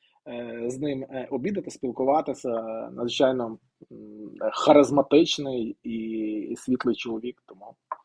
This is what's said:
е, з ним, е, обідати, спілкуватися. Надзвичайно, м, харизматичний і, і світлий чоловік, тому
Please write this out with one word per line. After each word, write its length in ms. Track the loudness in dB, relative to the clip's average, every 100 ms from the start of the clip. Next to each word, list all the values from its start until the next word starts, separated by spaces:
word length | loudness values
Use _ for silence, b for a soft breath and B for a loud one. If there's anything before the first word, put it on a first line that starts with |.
| _ _ -12
е, 360 | -10 -8 -6 -4
з 100 | -2
ним, 240 | -2 -4
е, 240 | -6 -8 -4
обідати, 400 | -4 -2 -4 -6
спілкуватися. 800 | -6 -6 -2 2 2 2 -4 -4 -4 -4 -8 -8
Надзвичайно, 640 | -6 -4 4 4 4 -2 -8 _ _ -20
м, 60 | -18 -18 -14 -14 -4 -4
харизматичний 1300 | 2 6 8 8 4 6 6 6 2 -4 -4 -4 -6
і, 100 | -8 -6 -4 -4 -4 -4 -6
і 40 | -6
світлий 400 | -2 0 2 0
чоловік, 480 | -2 -6 -6 -10 -16
тому 280 | -20 -20 -18 -12 -12